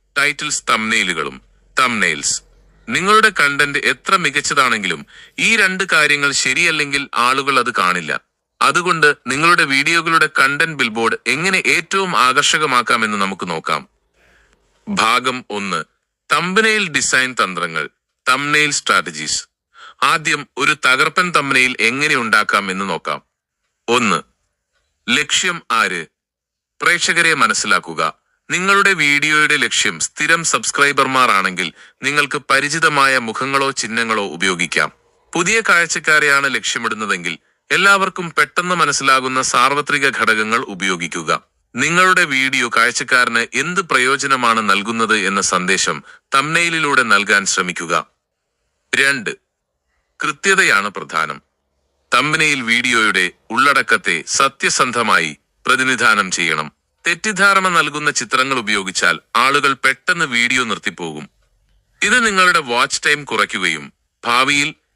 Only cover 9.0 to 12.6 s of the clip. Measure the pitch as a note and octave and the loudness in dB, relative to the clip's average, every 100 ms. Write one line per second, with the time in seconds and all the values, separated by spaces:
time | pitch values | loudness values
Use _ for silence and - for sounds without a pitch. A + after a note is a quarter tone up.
9 | D3 C#3 B2 C#3 E3+ E3+ D3+ C3+ D3 E3+ | 2 2 -4 0 2 2 2 2 2 0
10 | E3 E3 D#3 - C3+ C#3+ E3 C#3+ A#2 A2+ | 2 0 2 2 0 0 -2 -2 -4 0
11 | A2+ - A#2 C3+ F#3+ F#3 A#2+ D#3+ E3+ G3 | -2 -2 -4 -2 -2 -2 0 -2 -2 -4
12 | F#3 A2 B2+ C3 C#3+ D#3+ | 0 2 2 2 2 0